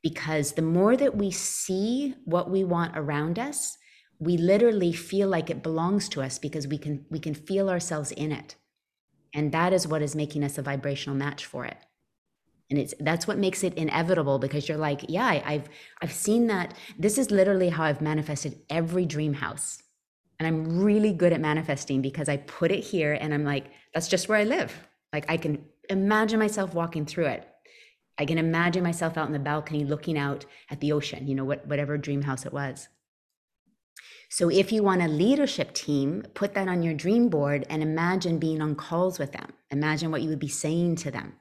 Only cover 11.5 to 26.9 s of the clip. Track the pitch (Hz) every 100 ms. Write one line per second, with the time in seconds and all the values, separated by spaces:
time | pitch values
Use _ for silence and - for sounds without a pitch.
11.5 | - - - _ _ _ _ _ _ _
12.5 | _ _ 143 127 - 147 165 - 208 190
13.5 | 190 185 165 160 - 165 175 139 135 135
14.5 | 147 139 151 156 143 - 170 254 156 -
15.5 | 151 143 - - - 170 - - 233 233
16.5 | 196 170 - - - 196 214 247 202 190
17.5 | 196 180 165 160 147 156 156 151 147 151
18.5 | - _ 160 165 180 175 147 151 143 -
19.5 | - - - _ _ _ _ _ _ 160
20.5 | 160 160 170 202 208 214 170 175 165 156
21.5 | 151 151 139 - 135 135 139 147 139 -
22.5 | - 165 - - 185 151 147 151 147 147
23.5 | 143 - - _ 165 170 185 185 214 214
24.5 | 320 - - - _ _ 151 147 165 160
25.5 | 147 - _ - 190 196 214 220 220 208
26.5 | 214 190 170 165